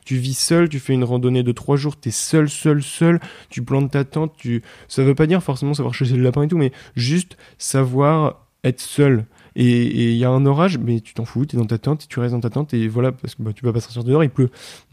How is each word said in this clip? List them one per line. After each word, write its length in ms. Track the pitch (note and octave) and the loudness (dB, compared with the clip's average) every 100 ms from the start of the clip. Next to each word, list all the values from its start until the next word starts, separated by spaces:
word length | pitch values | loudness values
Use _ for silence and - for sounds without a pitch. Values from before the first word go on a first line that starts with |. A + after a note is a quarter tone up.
| - | -6
tu 100 | C3 | -4
vis 220 | C3 C3 | -4 -4
seul, 320 | - E3+ E3+ | 0 2 2
tu 100 | C#3+ | 0
fais 140 | - | -2
une 100 | C3 | 0
randonnée 400 | A#2+ B2 B2 B2+ | 0 0 2 2
de 80 | B2 | 0
trois 240 | A#2+ - C#3+ | -2 0 0
jours, 220 | D3 - | -2 -6
t'es 140 | A#2+ | -6
seul, 380 | - - D#3+ D3 | -6 0 2 2
seul, 320 | - D#3 D3 | 0 0 0
seul, 380 | C3+ - E3+ F3 - - - | -2 0 2 2 -2 -20 -14
tu 140 | - | -10
plantes 280 | A#2+ C#3 C#3 | -2 -2 0
ta 140 | C#3+ C#3 | -2 -2
tente, 300 | D#3+ D#3 - | -4 -6 -6
tu, 240 | B2 A#2 - - - | -4 -4 -6 -20 -8
ça 160 | - | 0
veut 120 | C3+ C#3 | 2 4
pas 120 | D#3 | 2
dire 160 | F#3 | 2
forcément 300 | D#3 C3 C#3+ | 0 -4 -2
savoir 200 | D3 B2 | -2 -4
chasser 200 | A#2+ B2+ | -2 0
le 100 | B2+ | 2
lapin 200 | B2+ C3+ | 2 2
et 40 | D3+ | 0
tout, 100 | E3+ | 2
mais 140 | C3 - - B2 | 0 -2 -10 -4
juste 400 | A#2+ F3 - - - - | 0 0 -4 -12 -20 -14
savoir 880 | - C3+ C3 B2+ C#3+ D#3+ D3 - _ _ | -4 0 0 2 2 2 0 -4 _ _
être 160 | B2+ - | -4 -4
seul. 460 | - - C#3+ A#2 A2 _ - - | -4 2 4 4 0 _ -8 2
Et, 80 | B2 | 4
et 460 | A#2+ A#2+ A#2+ A#2 | 4 2 0 0
il 60 | A#2 | 2
y 60 | |
a 60 | B2 | 2
un 160 | C3 C#3 | 2 2
orage, 320 | C#3+ F#3+ C#3+ | 4 2 0
mais 240 | A#2 A#2 | -2 -2
tu 120 | - - | -4 -10
t'en 100 | A#2 | -6
fous, 200 | A#2 D3 | -4 -2
t'es 120 | B2 | -2
dans 80 | A2 | -2
ta 140 | A2+ | -2
tente, 280 | C#3 D3 - | -2 -4 -6
tu 140 | B2 | -4
restes 120 | A#2+ | -2
dans 60 | A#2+ | -2
ta 100 | A#2 | -2
tente, 240 | C3+ D3 | -4 -2
et 140 | A#2+ A2 | -2 -2
voilà, 240 | A#2+ B2+ | 0 -2
parce 240 | B2+ - - | -4 -12 -8
que, 80 | |
bah, 80 | A2 | -8
tu 140 | G#2 B2 | -4 -2
vas 80 | |
pas 80 | A2+ | -2
sortir 240 | - B2 A#2 | -4 -6 0
dehors, 180 | D3 | 2
il 60 | C#3+ | 2
pleut. 220 | - B2 - - - - | 0 -2 -2 -20 -20 -6